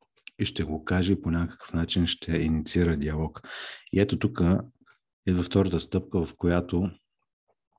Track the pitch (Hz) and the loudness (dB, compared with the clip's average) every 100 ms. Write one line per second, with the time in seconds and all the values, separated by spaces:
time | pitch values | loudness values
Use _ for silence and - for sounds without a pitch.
0 | _ _ - - 107 - 78 78 - 90 | _ _ -20 -6 -6 -4 -4 -4 -2 0
1 | 90 95 87 85 85 - - 82 85 95 | 2 2 2 0 -2 -6 -6 -4 -2 0
2 | 85 - - 82 80 78 76 90 85 76 | 0 -2 -2 0 0 0 0 2 2 2
3 | 73 78 78 - - - - - - 95 | -2 -2 -4 -6 -16 -14 -14 -16 -2 2
4 | - 120 - - 175 - - _ _ _ | 2 2 -2 2 2 2 0 _ _ _
5 | _ _ - 90 87 98 95 85 - 95 | _ _ -2 0 2 2 2 0 0 -2
6 | - 92 78 - 87 87 87 90 95 - | 0 -2 -2 -2 0 0 0 -2 -2 -4
7 | _ _ _ _ _ _ _ | _ _ _ _ _ _ _